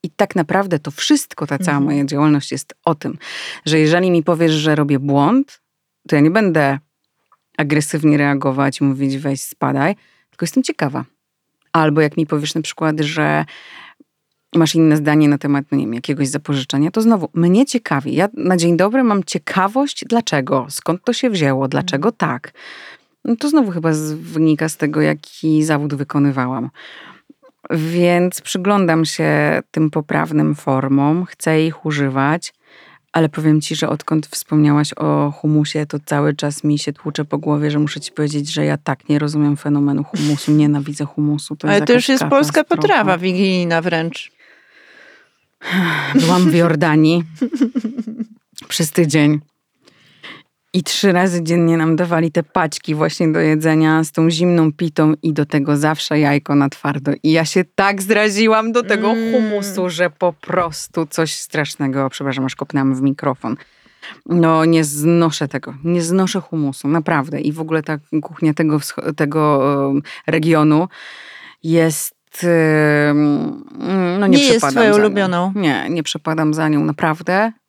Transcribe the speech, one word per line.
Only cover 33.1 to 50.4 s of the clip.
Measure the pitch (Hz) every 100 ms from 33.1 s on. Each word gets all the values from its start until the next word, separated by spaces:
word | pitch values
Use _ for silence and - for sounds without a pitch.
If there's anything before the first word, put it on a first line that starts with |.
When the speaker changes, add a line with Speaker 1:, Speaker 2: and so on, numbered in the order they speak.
Speaker 1:
ale | 165 160
powiem | 151 156 151
ci, | 151 156
że | 156
odkąd | 147 - 160 151
wspomniałaś | - - 151 151 147 147 -
o | 156 147 147
humusie, | 147 156 151 151 156 147
to | 147 -
cały | 147 147 147
czas | 147 147
mi | 147 147
się | 147
tłucze | 143 156 147 151
po | 147
głowie, | 151 147 151
że | 147
muszę | 151 151
ci | -
powiedzieć, | - 151 147 147
że | 151 151
ja | 147
tak | - 165 -
nie | 147
rozumiem | 147 151 147 147
fenomenu | 147 147 143 143
humusu, | 147 - 147 147 - 151
Speaker 2:
<laughs> |
Speaker 1:
nienawidzę | 147 147 143 147 143
humusu. | - 147 147 - 151
To | 156
Speaker 2:
Ale | 202
Speaker 1:
jest | 202
Speaker 2:
to |
już | 247 247
Speaker 1:
jakaś | 262
Speaker 2:
jest | 151
polska | 277 208 214
Speaker 1:
katastrofa. | 302 339
Speaker 2:
potrawa | 415 339 202 180
wigilijna | 185 185 196 185 175 165
wręcz. | 175 170 165 - - _ _ _ _ _ _ - - - _ _ _ _
Speaker 1:
<sighs> | - 180 170 151 143 190
Byłam | 165 180 180
w | 165
Jordanii | 170 160 165 151 156 170 165 - 240 285 240 262 220 254
Speaker 2:
<laughs> | 220 226 226 - _ - -
Speaker 1:
przez | - 160
tydzień. | - 160 151 147 151 - _ _ _ _ _ _ _ - -